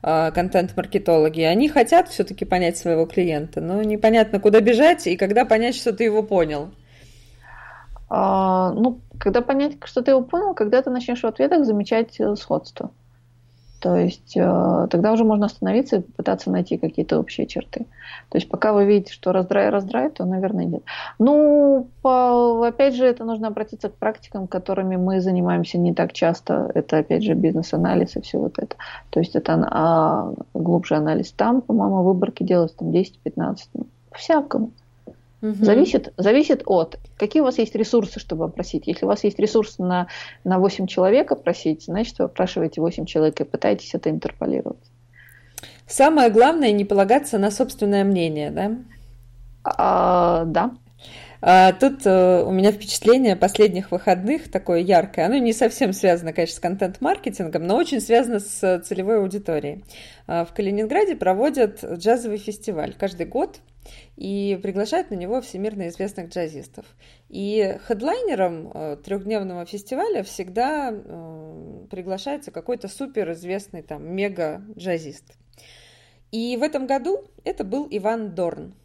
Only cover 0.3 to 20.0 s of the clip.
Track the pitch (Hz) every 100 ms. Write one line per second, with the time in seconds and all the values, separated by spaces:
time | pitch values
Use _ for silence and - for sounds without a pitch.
0.3 | 160 180 190 185 - 175 - - 165 156
1.3 | 160 160 185 294 294 240 339 349 - 196
2.3 | 196 196 180 175 170 175 165 165 - 180
3.3 | 151 160 - 160 196 214 214 220 226 220
4.3 | 202 208 214 214 233 311 349 - 175 196
5.3 | 214 254 220 233 247 - 190 226 214 214
6.3 | 190 160 151 160 - _ - - - -
7.3 | - - - - - - - - 220 190
8.3 | 190 190 185 185 - 240 247 - - 202
9.3 | 240 247 269 285 285 - - 247 269 247
10.3 | 339 403 370 208 247 262 254 240 240 226
11.3 | 226 277 349 269 208 202 226 226 - 214
12.3 | 208 - 156 - - - _ _ _ _
13.3 | _ _ _ _ - - 175 175 - _
14.3 | - 180 180 180 180 170 170 208 220 226
15.3 | 214 208 - 185 208 269 208 180 - 196
16.3 | 190 - 185 180 - 160 - 160 156 -
17.3 | - - - - - 233 - - - -
18.3 | - 180 190 220 208 202 208 190 - -
19.3 | 185 185 202 208 202 196 226